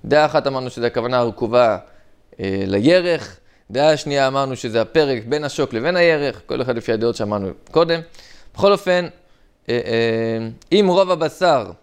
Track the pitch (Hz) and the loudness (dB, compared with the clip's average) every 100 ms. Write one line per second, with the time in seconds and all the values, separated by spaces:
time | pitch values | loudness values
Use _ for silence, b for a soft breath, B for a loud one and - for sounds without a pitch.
0 | - 147 151 151 139 131 127 120 120 123 | 2 2 4 2 0 -4 -8 -4 -2 -2
1 | 117 127 120 - 113 123 117 95 - b | 0 0 0 -2 0 2 2 2 -6 b
2 | b b _ - 95 98 98 98 127 180 | b b _ -10 -6 -4 0 2 4 4
3 | 175 160 - - _ _ _ 113 151 151 | 2 -4 -6 -18 _ _ _ 0 2 2
4 | 151 143 135 135 135 127 123 113 110 160 | 0 0 0 0 -2 -4 -2 -2 2 2
5 | 143 120 110 151 143 - 135 110 143 180 | 2 -2 -4 -4 -4 -4 -4 -2 -2 2
6 | 170 156 143 - - 123 127 117 117 113 | 2 2 -2 -6 -8 -4 -2 -4 -2 -2
7 | 117 - 104 104 95 - - 156 170 165 | -2 -2 -4 -4 -4 -10 -4 0 0 -2
8 | 160 b b b b - 196 202 185 180 | -6 b b b b 0 2 2 2 0
9 | 170 - _ _ _ _ - 120 - 117 | -2 -12 _ _ _ _ -4 -4 -2 -2
10 | 117 113 113 113 113 123 - 190 190 180 | 0 -2 -2 -4 -8 -12 0 2 4 2
11 | 185 175 156 - 185 139 98 85 | 2 0 -2 0 2 2 -2 -14